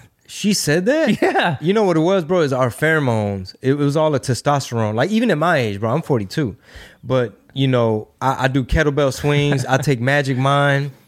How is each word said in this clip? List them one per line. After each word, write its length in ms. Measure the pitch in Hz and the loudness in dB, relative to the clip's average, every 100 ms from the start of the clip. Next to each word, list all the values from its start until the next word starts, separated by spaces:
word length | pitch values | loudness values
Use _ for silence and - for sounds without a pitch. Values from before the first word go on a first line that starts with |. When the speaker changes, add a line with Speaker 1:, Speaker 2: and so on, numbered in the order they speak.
| - _ - | -18 _ -20
Speaker 1:
She 280 | - 202 | -4 -2
said 340 | 196 151 165 202 | 0 0 0 2
that? 340 | 311 269 - | 0 0 2
Speaker 2:
<laughs> 0 | |
Yeah. 360 | 359 269 190 135 | 0 2 0 0
Speaker 1:
You 100 | 151 | 0
know 100 | 220 | 2
what 140 | 190 160 | 2 2
it 40 | |
was, 220 | 170 196 151 | 2 0 0
bro? 160 | 180 | 0
Is 100 | 143 | 0
our 180 | 127 127 | 0 -2
pheromones. 840 | - 156 160 131 110 101 98 92 - | 0 0 2 2 0 -2 -4 -8 -4
It, 100 | 127 | -2
it 40 | 143 | 0
was 200 | 143 156 | 0 2
all 140 | 156 | 0
the 100 | 135 | 0
testosterone. 760 | - 120 143 139 - 117 107 107 | -2 -2 0 -2 -2 -4 -2 0
Like, 160 | 170 | 0
even 180 | 220 233 | 0 0
at 80 | 151 | 0
my 200 | 170 151 | 0 0
age, 220 | 110 101 | -2 -2
bro, 120 | 113 | -2
I'm 80 | 147 | -2
forty-two. 540 | - 123 98 160 120 - - - - - | 0 -2 -2 -4 -4 -6 -18 -20 -20 -16
But, 340 | 123 127 113 - _ | -2 -2 -2 -8 _
you 140 | 135 135 | -2 0
know, 400 | 123 113 107 - _ | 2 2 0 -6 _
I, 240 | 131 - 131 | -2 0 0
I 20 | |
do 160 | 135 | 0
kettlebell 500 | 123 160 147 139 139 | 0 2 2 2 0
swings. 520 | - 147 143 143 139 120 | 0 0 2 2 0 0
I 100 | 135 | 0
take 220 | 147 120 | 0 0
Magic 360 | 127 143 135 127 | 0 0 0 0
Mind, 540 | 135 143 143 139 143 - | 2 2 2 0 -2 -10